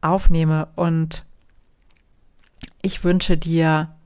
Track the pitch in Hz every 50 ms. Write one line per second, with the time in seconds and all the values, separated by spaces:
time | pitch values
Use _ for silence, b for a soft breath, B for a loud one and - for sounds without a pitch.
0 | - 156 175 196 - - 170 165 160 156 156 156 156 - - - 170 170 165 160
1 | 160 160 160 - - - - _ _ _ _ - _ _ _ _ _ _ _ _
2 | _ _ _ _ _ - _ _ - _ _ _ - - _ _ - 190 - -
3 | - 180 175 185 - - 180 160 - 165 165 165 165 160 156 156 156 156 - -
4 | _